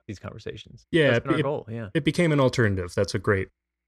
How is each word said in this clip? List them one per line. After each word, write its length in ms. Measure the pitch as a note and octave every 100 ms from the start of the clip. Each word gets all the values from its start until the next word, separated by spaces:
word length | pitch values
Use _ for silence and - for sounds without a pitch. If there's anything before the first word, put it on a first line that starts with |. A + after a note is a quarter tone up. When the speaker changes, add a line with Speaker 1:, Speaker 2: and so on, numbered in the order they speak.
| -
Speaker 1:
these 100 | G2
conversations. 680 | G#2+ - - A2 - A#2+ -
Speaker 2:
Yeah, 200 | E3 C#3+
Speaker 1:
That's 140 | A#2
been 100 | C3+
our 40 | D3+
Speaker 2:
it, 20 |
Speaker 1:
goal, 240 | C#3 D3 -
yeah. 200 | A#2 G2+
Speaker 2:
it 120 | D#3+
became 280 | D3 E3 E3+
an 80 | D3
alternative. 540 | C3 - G#2+ F#2 F2
That's 200 | - G2
a 40 | G#2
great, 300 | G#2+ F#2+ - _ _ _